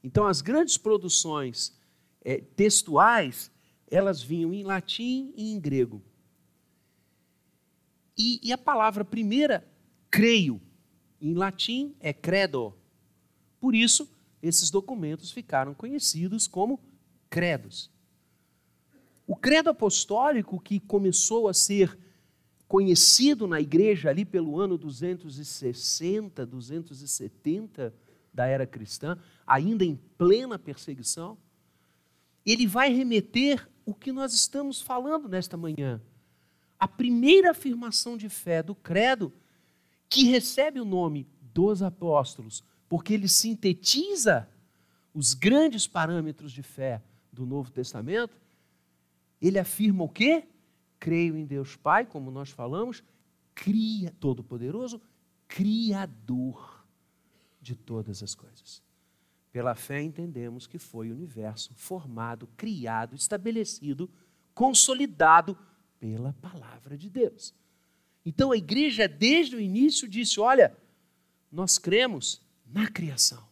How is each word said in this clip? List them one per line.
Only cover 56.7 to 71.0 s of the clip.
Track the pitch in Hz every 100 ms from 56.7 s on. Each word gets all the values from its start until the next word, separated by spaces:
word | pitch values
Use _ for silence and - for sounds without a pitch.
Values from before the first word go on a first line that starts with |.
| - _ _ _ _ _ _ _ _
de | 120 123
todas | - 113 98 87
as | 101
coisas. | - - _ - - _ _ _ _ _ _ _
Pela | 123 120 117
fé | - 143
entendemos | 151 151 170 127 120 120 -
que | 175
foi | - 117 113
o | 120
universo | 170 113 107 107 - 120
formado, | - 185 143 113 117 113 120 -
criado, | 214 190 117 113 117 135
estabelecido, | - 202 208 226 214 - 147 139 180 _ _ _ _
consolidado | - 254 247 - 262 277 156 160 165 170 190 _ _ _ _
pela | 110 110 127
palavra | 139 180 180 113 117 131 143
de | 190
Deus. | 190 240 - - _ _ _ _ _ _ _ 170
Então | 147 269
a | 233
igreja | 156 226 302 220 202
desde | 143 226 320 294 247
o |
início | 202 202 285 294 240
disse, | 202 233 -
"Olha, | 226 269 196 - _ _